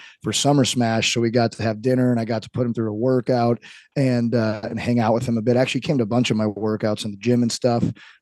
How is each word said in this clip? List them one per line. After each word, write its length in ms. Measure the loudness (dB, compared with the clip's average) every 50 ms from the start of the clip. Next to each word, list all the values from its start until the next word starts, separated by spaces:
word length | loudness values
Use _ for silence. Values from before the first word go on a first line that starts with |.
| -20 -20 -18 _ -8
for 100 | -4 -2
Summer 320 | 0 2 2 4 4 2
Smash. 480 | 2 2 0 0 0 0 0 0 0 0
So 80 | 0
we 80 | 0 2
got 220 | 2 2 2 0 0
to 100 | -2 -4
have 180 | -2 -2 -2
dinner, 280 | 0 0 2 2 2 2
and 100 | 2 0
I 60 | -2
got 160 | -2 -4 -6 -6
to 60 | -6
put 140 | -4 -4 -2
him 80 | -2 -2
through 160 | -2 -4 -4
a 60 | -2
workout 640 | -2 0 0 0 0 2 0 2 2 2 2 0 0 -4 -18 -20 -20 -18 _ -2
and, 380 | 0 0 2 2 0 0 0 0
uh, 280 | 0 0 0 -2 -4 -6
and 160 | -8 -8 -6
hang 200 | -2 0 0 2
out 140 | 2 2 2
with 140 | 0 0
him 100 | -2 -2
a 40 | -2
bit. 160 | 0 2 2
Actually 240 | 2 2 0 -2 -4
came 160 | -2 -2 0
to 60 | 0 0
a 40 |
bunch 240 | 0 0 0 0 0
of 60 | 0
my 80 | 0 0
workouts 580 | -2 -2 -2 -2 -2 -2 -2 -2 -2 -2 -4 -6
in 80 | -10
the 60 | -8
gym 240 | -4 0 2 2 2
and 100 | 2 0
stuff. 320 | -2 0 0 0 2 2 0 -2 -4 -6 -16 -20 -20 _